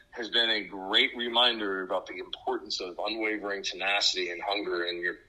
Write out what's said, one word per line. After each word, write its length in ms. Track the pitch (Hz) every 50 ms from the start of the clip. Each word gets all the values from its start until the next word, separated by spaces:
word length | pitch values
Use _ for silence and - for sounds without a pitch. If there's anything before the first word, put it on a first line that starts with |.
| - _
has 180 | - 123 113 104
been 220 | 117 120 113 113
a 140 | 110 104 98
great 460 | 90 101 95 95 95 107 123 135 127 -
reminder 680 | 120 120 120 117 120 123 127 117 110 104 98 95 95
about 240 | 92 92 98 90 -
the 120 | - 90 90
importance 640 | - - - - - - - - - 107 - -
of 180 | 120 113 - - 95
unwavering 560 | 104 110 113 110 107 107 101 95 101 98 98
tenacity 680 | 92 - 98 87 92 98 101 101 98 - - 185 - 87
and 120 | 87 85
hunger 420 | 98 101 101 104 - - 90 87 85
in 160 | 85 85 87
your, 140 | 87 90 85 - -